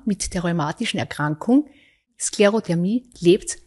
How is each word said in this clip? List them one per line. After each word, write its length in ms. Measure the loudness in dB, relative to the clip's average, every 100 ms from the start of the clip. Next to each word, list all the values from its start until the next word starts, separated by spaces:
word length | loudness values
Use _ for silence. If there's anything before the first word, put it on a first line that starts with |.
| -2
mit 280 | -6 -6
der 100 | -4
rheumatischen 560 | -2 -2 -2 -4 -6 -4
Erkrankung 680 | -6 -4 -4 -2 2 2 2 _ _ _ _ -10
Sklerodermie 880 | -6 2 4 4 0 -2 0 -2 -6 0
lebt, 400 | 4 4 2 -14